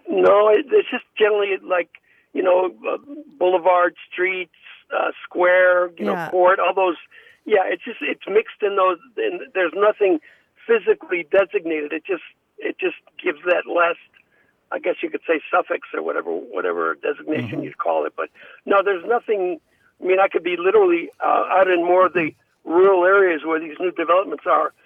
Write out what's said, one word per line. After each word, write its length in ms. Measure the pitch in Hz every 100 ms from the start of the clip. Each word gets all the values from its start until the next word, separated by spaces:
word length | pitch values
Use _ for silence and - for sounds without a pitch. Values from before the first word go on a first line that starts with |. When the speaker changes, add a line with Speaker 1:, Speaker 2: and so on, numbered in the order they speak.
| -
Speaker 1:
No, 440 | 370 370 403 427
it, 160 | 415 -
it's 200 | 427 -
just 160 | 247 - -
generally, 380 | 208 208 202 190
like, 260 | - 180 170 _ _ _ _
you 80 | -
know, 280 | 185 180 180 - -
uh, 120 | - 277 302 294 -
boulevard, 580 | 180 185 170 180 175 170 -
streets, 400 | - 185 185 175 _ - - - -
uh, 140 | - -
square, 680 | - - 180 185 180 180 180 170
you 60 |
know, 80 | 208
Speaker 2:
Yeah. 180 | 185 160
Speaker 1:
court, 300 | 185 180 190
all 120 | 180
those. 240 | 190 185 160 - - - _
Yeah, 200 | - 208 185
it's 180 | 185
just, 140 | - -
it's 220 | 285 - -
mixed 360 | 202 - -
in 140 | 208 202
those, 220 | 185 170 135 -
and 240 | 113 175 -
there's 200 | 190 175
nothing 440 | 165 208 214 202 160 _ _ _ _ -
physically 600 | 226 214 208 - 175 165
designated. 600 | 190 190 208 165 156 147
It 120 | 160 -
just, 160 | 175 - _ _ -
it 200 | - -
just 180 | 185 - _ _
gives 160 | 175 147
that 220 | 170 170 233
last, 320 | 170 170 165 _ _ _ _ _ _ -
I 60 | -
guess 180 | 180 -
you 80 | 165
could 100 | 156 -
say, 140 | 160 -
suffix 380 | 180 170 175 -
or 100 | -
whatever, 280 | - 76 82
whatever 640 | 85 240 185 90 85 82
designation 600 | 78 - - - 120 120 -
Speaker 3:
Mm-hmm. 80 |
Speaker 1:
you'd 140 | 98 -
call 280 | - 80 76
it. 80 | -
But 140 | 156 _ - -
no, 180 | - 202
there's 220 | 190 185 180
nothing. 540 | 233 - 208 180 165 _ _ _ _
I 40 | 180
mean, 140 | 185
I 80 | 381
could 160 | 202
be 120 | 170 175
literally, 520 | 180 214 196 170 - -
uh, 220 | - - -
out 180 | 185 190
in 160 | 175
more 220 | 175 180 185
of 80 |
the 200 | 175 151 - _ _
rural 400 | - 165 190 185
areas 380 | 180 202 190 160
where 160 | 151 160
these 160 | 165 151
new 120 | 180
developments 520 | 170 156 175 190 - 180
are, 260 | 156 156 _